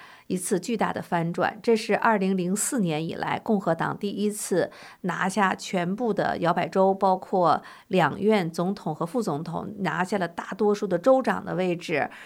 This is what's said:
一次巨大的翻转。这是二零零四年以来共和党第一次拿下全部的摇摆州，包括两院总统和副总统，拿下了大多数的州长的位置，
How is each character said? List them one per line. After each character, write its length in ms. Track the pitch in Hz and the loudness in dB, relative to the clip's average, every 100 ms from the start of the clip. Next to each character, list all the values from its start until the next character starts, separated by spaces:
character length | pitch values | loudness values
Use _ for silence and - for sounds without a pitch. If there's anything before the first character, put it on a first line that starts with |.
| - - - | -20 -20 -6
一 100 | 180 | -4
次 240 | - 180 | 0 -2
巨 160 | - 226 | 0 -2
大 160 | 175 | -2
的 80 | - | -2
翻 320 | - 175 165 | -4 -2 -2
转。 260 | 175 165 - | 0 -2 0
这 120 | - | 2
是 220 | 220 220 202 | 2 2 2
二 220 | 233 214 | 2 2
零 180 | 190 196 | 2 0
零 180 | 175 | 0
四 260 | 214 - 269 | -2 -2 0
年 220 | 175 151 | 0 0
以 120 | 165 | -4
来 240 | - 151 - | -6 -4 -4
共 200 | - 202 | 0 0
和 160 | 180 | 2
党 220 | 165 156 143 | 0 -2 -4
第 140 | 202 | -6
一 200 | - 208 | -2 -2
次 400 | 214 - 180 - - - - | -2 0 0 0 -4 -20 -8
拿 240 | 180 160 190 | -6 -2 -2
下 280 | 214 190 | 2 2
全 420 | - - 185 175 202 | 0 -4 -2 -2 -2
部 160 | 240 | -2
的 240 | 196 - - | 0 0 0
摇 140 | 165 | 0
摆 160 | 180 160 | 0 0
州， 240 | 196 190 | 2 4
包 240 | 196 196 185 | 4 2 2
括 460 | - 190 165 - - - - | 0 2 4 4 -2 -18 -2
两 320 | 185 156 - | 2 2 2
院 300 | 202 214 170 | 2 2 0
总 240 | 165 180 | -2 -4
统 200 | 202 170 | -4 -6
和 120 | 156 170 | -4 -4
副 160 | 247 | -2
总 200 | 214 151 | -2 -4
统， 320 | 165 170 - 202 | -6 -8 -8 -4
拿 260 | 175 160 | -2 -2
下 140 | 185 202 | -2 -2
了 100 | 170 | -2
大 200 | - - 196 | -6 -10 0
多 160 | 208 | 2
数 120 | 202 202 | 2 0
的 120 | 170 | 2
州 240 | 262 262 | 6 6
长 200 | 240 185 | 4 -2
的 120 | - | -2
位 200 | 165 185 | -2 0
置， 360 | 165 - 147 - - | -2 -2 -2 -2 -6